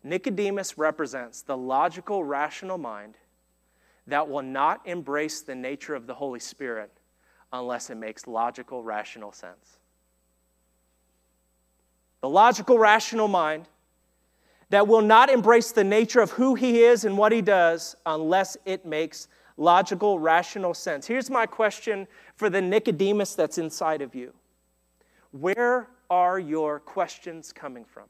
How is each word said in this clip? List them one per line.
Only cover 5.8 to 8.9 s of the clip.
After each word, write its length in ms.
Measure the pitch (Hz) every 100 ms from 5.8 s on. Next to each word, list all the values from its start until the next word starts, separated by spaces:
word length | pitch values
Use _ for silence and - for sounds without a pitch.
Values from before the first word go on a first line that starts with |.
| - 143
of 100 | 117
the 80 |
Holy 260 | 120 139 120
Spirit 520 | - - 135 113 104 _ _ _ _ _ _
unless 380 | 127 123 120 -
it 60 | 113
makes 320 | 110 110 -
logical, 560 | 113 117 120 123 127
rational 480 | 113